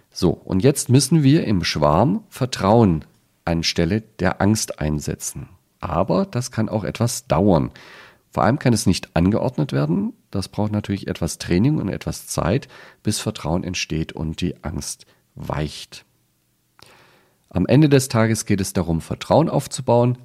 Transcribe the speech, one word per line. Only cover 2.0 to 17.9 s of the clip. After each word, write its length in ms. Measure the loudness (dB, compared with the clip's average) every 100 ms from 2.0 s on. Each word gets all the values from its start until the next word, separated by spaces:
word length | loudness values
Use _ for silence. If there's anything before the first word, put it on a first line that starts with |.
| 2 0 -6
Vertrauen 760 | -8 -6 -2 4 6 6 2 -4 _ _ _
anstelle 580 | -4 -2 -2 0 0 0 -6 -4
der 220 | -4 0
Angst 380 | 0 0 -2 -6
einsetzen. 720 | -4 -4 -6 -8 -10 -12 -16 _ _ -12
Aber 460 | -4 -2 0 0 -2
das 260 | -4 -6
kann 180 | -4 -2
auch 140 | -2
etwas 440 | -4 -2 -2 -2 -2
dauern. 440 | 2 4 4 2 -6 -20 -20 -20 _ _
Vor 120 | -2
allem 160 | 0 2
kann 140 | 2
es 120 | 2 2
nicht 300 | 0 0 2
angeordnet 580 | 2 2 -2 -4 -4
werden. 400 | -2 -2 -2 -4 -8 _
Das 180 | -10 -8
braucht 240 | -4 -2
natürlich 360 | -2 -4 -6 -4
etwas 320 | -4 -4 -6
Training 400 | 0 2 2 0
und 100 | -4
etwas 380 | -6 -8 -10 -8
Zeit, 400 | -4 -2 -2 -4 -20 -20 _
bis 180 | -4 -4
Vertrauen 440 | -4 -6 -4 -4
entsteht 500 | -4 -8 -6 -4 -6
und 280 | -6 -8 -4
die 220 | -6 -6
Angst 440 | -10 -8 -10 -14 _ _ _
weicht. 720 | -16 -8 -6 -6 -8 -18 -20 _ _ _ _ _ _ _ _ -20 _ _ _ _ _ _
Am 160 | -2 4
Ende 240 | 6
des 200 | 6